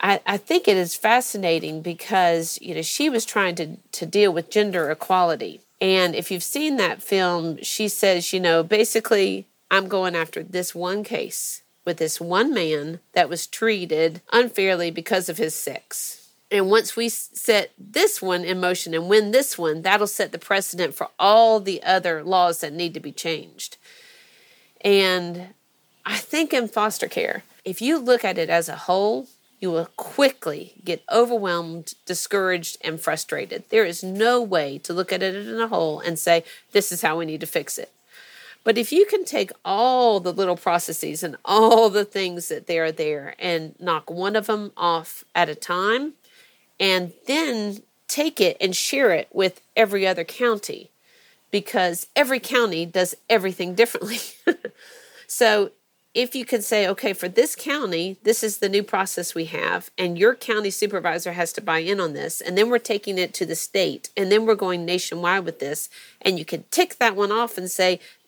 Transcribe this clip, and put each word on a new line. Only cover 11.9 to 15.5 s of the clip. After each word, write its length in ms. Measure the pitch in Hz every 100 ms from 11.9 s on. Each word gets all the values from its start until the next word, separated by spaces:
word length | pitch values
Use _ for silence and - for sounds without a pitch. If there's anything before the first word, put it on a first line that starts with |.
| 165
this 200 | 160 -
one 340 | 170 185 269
man 460 | 240 160 151 151 170 _
that 160 | 185 151
was 180 | 170 -
treated 720 | - 226 208 175 160 165 165 -
unfairly 580 | 233 247 208 190 180 170
because 380 | 165 - 190 180
of 80 | 160
his 180 | 156